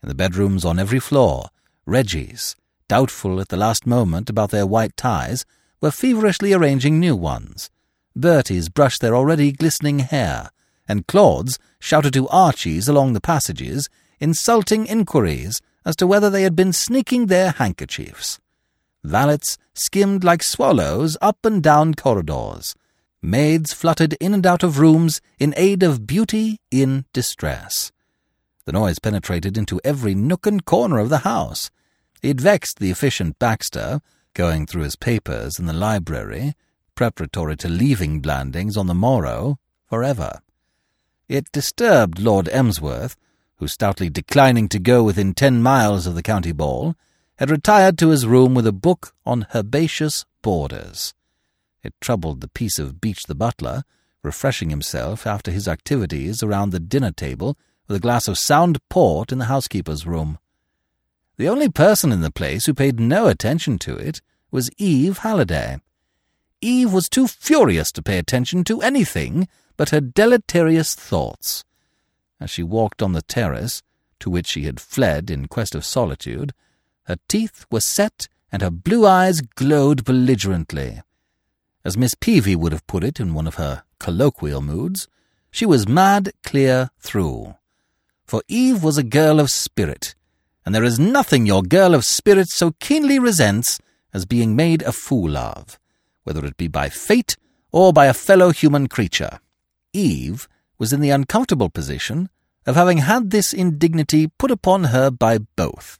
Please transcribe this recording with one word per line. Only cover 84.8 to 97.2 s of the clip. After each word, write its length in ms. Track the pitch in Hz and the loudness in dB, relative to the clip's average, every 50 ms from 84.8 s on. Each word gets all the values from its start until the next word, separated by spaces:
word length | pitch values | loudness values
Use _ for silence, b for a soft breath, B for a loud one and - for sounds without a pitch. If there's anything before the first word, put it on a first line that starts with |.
| 123 175 190 190 - _ _ _ _ _ _ _ _ _ | -6 -6 -6 -8 -10 _ _ _ _ _ _ _ _ _
she 160 | _ - 233 | _ -4 2
was 220 | 220 170 127 104 95 | 4 4 4 4 4
mad 420 | 120 170 190 196 196 202 196 196 - _ _ | 2 4 4 4 4 2 0 -2 -8 _ _
clear 460 | - - 143 135 131 127 127 131 123 _ _ | -4 0 2 2 4 2 2 0 -4 _ _
through. 560 | _ - - 107 92 78 64 57 53 - - _ _ _ _ _ _ _ _ _ _ _ _ _ _ | _ -6 -4 -2 -2 -2 -4 -6 -10 -14 -18 _ _ _ _ _ _ _ _ _ _ _ _ _ _
For 160 | _ - 113 - | _ -6 -6 -6
Eve 380 | _ - 233 254 262 262 208 165 | _ -2 0 2 2 2 2 2
was 140 | 156 147 147 | 0 2 0
a 40 | 139 | -2
girl 380 | 117 110 147 160 156 151 156 | 2 2 4 4 6 6 4
of 100 | 147 131 | 4 2
spirit, 640 | - - - - _ - 101 76 67 - - - - _ _ _ _ _ _ _ _ _ _ | 0 -4 -4 -6 _ -4 -4 -4 -4 -10 -12 -16 -16 _ _ _ _ _ _ _ _ _ _
and 80 | - 98 | -2 -2
there 120 | 110 113 | 0 2
is 160 | 120 117 113 | 0 2 2
nothing 440 | 147 196 254 285 247 - - 135 117 | 2 2 4 2 2 4 2 2 4
your 180 | 104 98 95 95 | 4 2 2 2
girl 280 | 90 - 180 190 180 175 | 4 4 6 6 6 6
of 120 | 143 117 | 4 2
spirit 460 | - - - - 214 202 190 185 170 | 0 -2 0 4 4 6 6 4 0
so 260 | - - 180 170 160 _ | 0 -2 -2 -2 -2 _
keenly 400 | - - 285 311 302 277 277 269 | -2 0 0 2 2 2 2 2
resents 640 | 247 240 214 165 131 104 101 107 120 - - - _ _ _ _ _ _ _ | 2 2 2 2 2 2 2 0 -2 -4 -6 -6 _ _ _ _ _ _ _
as 120 | 98 92 | -8 -6
being 280 | 95 127 120 117 113 107 | -2 0 0 2 2 2
made 280 | 120 160 170 165 160 - | 2 2 2 2 0 0
a 100 | - - | -2 -6
fool 440 | - - - 143 123 90 80 73 | -8 -6 -2 -2 -2 0 -2 -2
of, 440 | 69 60 57 - - - - - _ _ _ _ _ _ _ _ _ _ | -4 -6 -8 -10 -14 -18 -20 -20 _ _ _ _ _ _ _ _ _ _
whether 220 | - 76 78 71 | -8 -8 -6 -6
it 100 | 71 69 | -8 -8
be 120 | _ 87 82 | _ -8 -6
by 200 | - 73 71 71 | -4 -4 -6 -4
fate 480 | - - - - 214 247 | -6 -10 -2 0 2 2